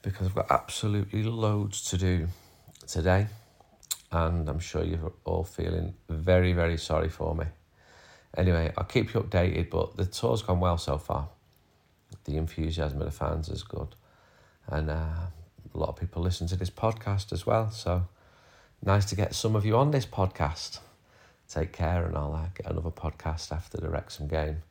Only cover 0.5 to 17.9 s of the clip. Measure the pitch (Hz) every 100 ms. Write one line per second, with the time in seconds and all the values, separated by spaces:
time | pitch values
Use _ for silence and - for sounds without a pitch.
0.5 | 65 - - 107 101 98 107 110 117 107
1.5 | 104 98 - - 92 92 90 82 - -
2.5 | - - - - 80 87 95 107 - -
3.5 | _ - _ - - - 85 82 85 76
4.5 | 73 87 78 82 82 80 - 85 85 85
5.5 | - 82 85 85 - - 80 87 92 90
6.5 | 87 85 82 - 80 82 - 78 80 82
7.5 | - _ _ - - - - _ - 90
8.5 | 85 80 - 92 127 107 - - 92 90
9.5 | 80 85 82 80 - 92 - 117 113 -
10.5 | 90 90 85 - 76 - 69 76 - _
11.5 | _ _ _ _ _ _ - - 76 80
12.5 | - 78 80 76 71 76 78 76 80 80
13.5 | 76 - - - - _ _ _ _ -
14.5 | _ - 76 76 78 80 82 87 - -
15.5 | - - 78 78 - 90 - 90 90 85
16.5 | 92 92 - 113 110 - 98 - 92 117
17.5 | 113 110 110 -